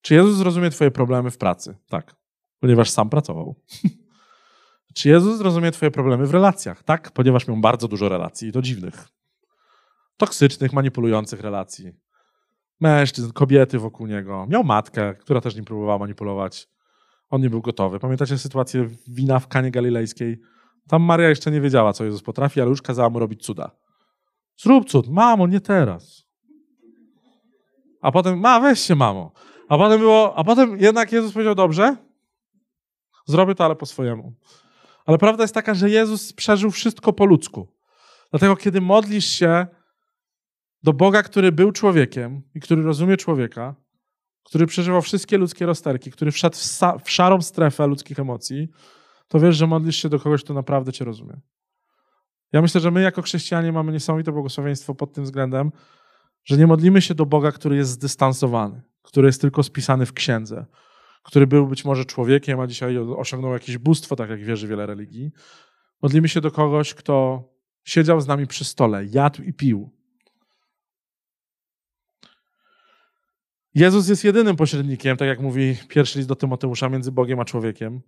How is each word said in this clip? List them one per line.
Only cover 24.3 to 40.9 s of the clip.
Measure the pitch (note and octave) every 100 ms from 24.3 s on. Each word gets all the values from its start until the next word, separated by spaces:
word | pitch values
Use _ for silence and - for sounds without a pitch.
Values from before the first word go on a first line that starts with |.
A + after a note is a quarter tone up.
| _ _ _
„Zrób | - C4+ G3+
cud, | C#3 A2+
mamo, | E3 A#3 A3+ F3
nie | G3
teraz”. | G3+ G3 B2+ F2 _ _ _ _ _ _ _ _ A3+ A3+ _ _ _ _ _ _ _ _ _ _
A | C3+
potem, | C3 F#3 F3+
„Ma, | A3+ A#3+
weź | C#4 A#3+
się, | -
mamo”. | D#3 A#2+ F#2+ E2 _ - _ _
A | D3+
potem | G#3 A3
było, | A3 A3 G#3+ -
a |
potem | D#3+ A#3+ B3+ G3
jednak | G#3 A3 A3+
Jezus | A#3 A3
powiedział, | G3+ G#3+
„Dobrze, | G3 F#3 D#3 A3 C4+ _ _ _ _ _ _ _ _ _ _ _ _ -
zrobię | D#3+ F#3
to, | F#3+
ale | E3 D#3
po | C#3+
swojemu”. | - B2+ A#2 A2+ A#2 _ _ _ _ _ _ -
Ale | D#3+
prawda | G#3 A3
jest | A3
taka, | A3 A3
że | G3 G3+
Jezus | G#3+ A3 G#3+ -
przeżył | - - G#3 G#3
wszystko | - A#3 - -
po | G3
ludzku. | G3+ E3 - - F2+ _ _ _ _ _ _
Dlatego, | D3+ G3 G3
kiedy | G3+ F#3+
modlisz | F3+ G#3 G#3 G#3 -
się | - F3 E3+ F3+ _ _ _ _ _ _ _ _ _ _ _
do | D3+